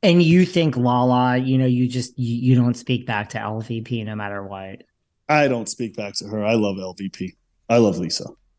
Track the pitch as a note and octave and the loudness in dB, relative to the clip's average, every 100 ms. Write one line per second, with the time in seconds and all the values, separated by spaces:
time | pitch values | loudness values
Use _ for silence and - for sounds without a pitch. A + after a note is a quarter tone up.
0 | G3+ F3 E3 F3 F3 F3 D#3+ B2+ B2 B2 | 6 6 6 6 4 2 0 0 0 2
1 | B2+ B2 B2+ B2+ C3 C3 C3 B2 B2 B2 | 2 2 2 0 0 0 2 2 0 -2
2 | A#2+ - A#2 A#2+ B2+ B2+ A#2+ A#2+ - B2 | -8 -6 -4 -2 4 4 4 0 -4 -4
3 | B2 G#2+ G#2+ A2+ G#2+ A2 A2 A2+ A2+ A#2 | -2 -6 -6 -8 -6 -8 -6 -8 -6 -8
4 | G#2+ G#2+ G#2 G2+ G2 G2 F#2+ G2 _ _ | -6 -8 -8 -10 -10 -12 -14 -16 _ _
5 | _ _ - D3+ C#3+ A#2+ G#2+ - A#2 - | _ _ -2 2 2 0 -4 -6 -8 -8
6 | G#2 - G#2 G#2+ G#2 A2+ G#2 F#2+ F#2 F2+ | -10 -10 -8 -4 0 2 0 -2 -8 -10
7 | G2 - F#2 _ _ _ _ A#2 G#2+ E2+ | -12 -10 -12 _ _ _ _ 4 4 2
8 | E2+ - - - _ | -6 -6 -10 -16 _